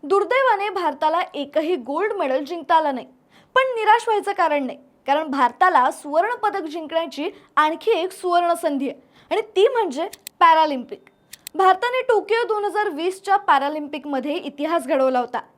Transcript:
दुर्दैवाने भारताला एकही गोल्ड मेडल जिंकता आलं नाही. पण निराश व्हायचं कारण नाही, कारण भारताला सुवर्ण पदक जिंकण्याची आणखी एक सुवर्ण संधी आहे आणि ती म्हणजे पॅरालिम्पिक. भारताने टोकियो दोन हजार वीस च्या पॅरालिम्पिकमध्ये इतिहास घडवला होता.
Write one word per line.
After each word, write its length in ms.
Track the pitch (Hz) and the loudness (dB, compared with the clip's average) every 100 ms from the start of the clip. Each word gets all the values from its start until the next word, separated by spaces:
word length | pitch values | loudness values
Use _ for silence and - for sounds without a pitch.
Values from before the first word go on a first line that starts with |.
दुर्दैवाने 640 | 285 392 403 494 523 415 415 | 2 0 2 2 2 2 -2
भारताला 500 | 392 339 277 311 330 359 | -2 -4 0 0 0 -2
एकही 420 | - 285 294 311 359 | -6 -4 -2 -2 -4
गोल्ड 360 | 233 285 415 | -4 -4 -2
मेडल 300 | 415 262 262 | -2 -2 -2
जिंकता 320 | 277 349 302 339 | -4 -10 0 2
आलं 200 | 311 262 | 2 -4
नाही. 120 | - _ _ _ _ - | -10 _ _ _ _ 0
पण 180 | 523 480 | 0 0
निराश 280 | 427 453 466 | 4 4 4
व्हायचं 260 | 415 403 | 0 0
कारण 320 | 403 330 294 262 | 0 0 0 -2
नाही, 120 | - _ _ - | -8 _ _ -2
कारण 220 | 277 311 | -2 0
भारताला 600 | 277 247 - 370 320 254 | 0 0 4 4 6 2
सुवर्ण 420 | - 294 302 403 480 | 0 -4 0 0 0
पदक 220 | 415 392 320 | -2 -4 -8
जिंकण्याची 640 | 311 311 330 330 254 302 - _ - | -10 -4 -4 -4 -6 -8 -8 _ 0
आणखी 360 | 311 320 - | 0 0 0
एक 180 | 427 359 | 0 0
सुवर्ण 420 | - 359 349 349 | -6 0 2 2
संधी 360 | 339 339 285 262 | 0 -2 -2 -4
आहे 100 | - _ _ _ | -8 _ _ _
आणि 100 | 370 427 - | -4 -2 2
ती 120 | 427 | 4
म्हणजे 400 | 508 403 262 370 - - _ | 4 -2 -4 -8 -8 -20 _
पॅरालिम्पिक. 680 | 320 320 311 277 233 202 _ _ _ - - 311 | 4 6 4 0 -8 -14 _ _ _ -20 -16 2
भारताने 460 | 381 370 480 508 508 | 4 4 0 -2 0
टोकियो 360 | 440 - 453 480 | 0 2 -2 0
दोन 180 | 427 403 | -2 -2
हजार 240 | 349 320 | -2 -4
वीस 300 | 294 339 370 | -2 -6 -6
च्या 140 | - 392 | 0 0
पॅरालिम्पिकमध्ये 960 | 392 285 277 302 294 294 285 277 277 320 | 4 2 2 -6 -8 -10 -6 -6 -4 -6
इतिहास 520 | - - 294 339 254 | -6 -8 -4 -4 -2
घडवला 320 | 294 262 254 | 0 0 0
होता. 220 | 240 226 - | -4 -8 -10